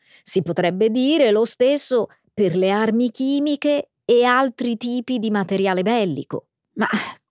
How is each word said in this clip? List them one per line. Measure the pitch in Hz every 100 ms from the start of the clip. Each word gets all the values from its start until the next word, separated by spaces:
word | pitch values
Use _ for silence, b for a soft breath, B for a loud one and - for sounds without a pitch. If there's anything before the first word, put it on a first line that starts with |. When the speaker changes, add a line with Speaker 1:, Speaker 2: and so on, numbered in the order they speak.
| b b
Speaker 1:
si | - -
potrebbe | - 170 175 185 214
dire | 233 262 320 247
lo | 208 226
stesso | - 254 285 - 247 - b b
per | - 196
le | 175 190
armi | 202 220 220 247
chimiche | - 262 277 294 285 294 285 - _
e | - 240
altri | 247 247 269 - 240 226
tipi | 240 247 233 254
di | 214
materiale | 208 196 196 196 185
bellico. | 185 240 196 135 - 151 - _ _ -
Speaker 2:
Ma | 220 208 B - _